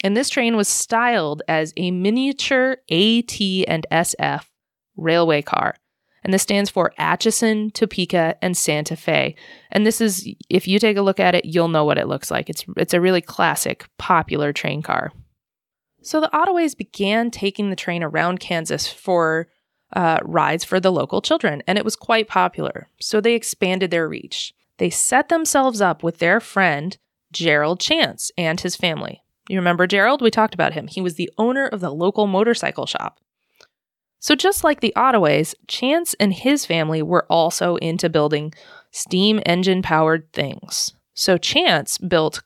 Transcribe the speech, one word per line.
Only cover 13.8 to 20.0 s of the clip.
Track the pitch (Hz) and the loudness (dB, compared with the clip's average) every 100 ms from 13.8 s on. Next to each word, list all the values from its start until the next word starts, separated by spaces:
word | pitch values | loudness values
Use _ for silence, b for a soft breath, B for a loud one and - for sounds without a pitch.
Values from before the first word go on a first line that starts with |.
| - - | -12 -8
popular | - 170 156 147 147 | 0 2 2 -2 -2
train | 143 - 147 | -4 -4 -4
car. | - - - - - _ _ _ _ _ _ _ | -2 -2 -4 -10 -20 _ _ _ _ _ _ _
So | - 311 | -4 -2
the | 311 | 0
Ottoways | 302 359 359 320 - | 0 0 2 0 -4
began | 190 - 196 220 233 | -10 -4 -2 0 -2
taking | - 202 196 202 | -4 -6 -4 -4
the | 185 | -4
train | - 170 | -4 -4
around | 156 156 170 185 | -2 -2 -2 -2
Kansas | - 170 160 151 - | -4 -6 -4 -6 -6
for, | - - 175 160 160 170 _ _ _ _ | -8 -2 0 2 0 -4 _ _ _ _
uh, | - | -2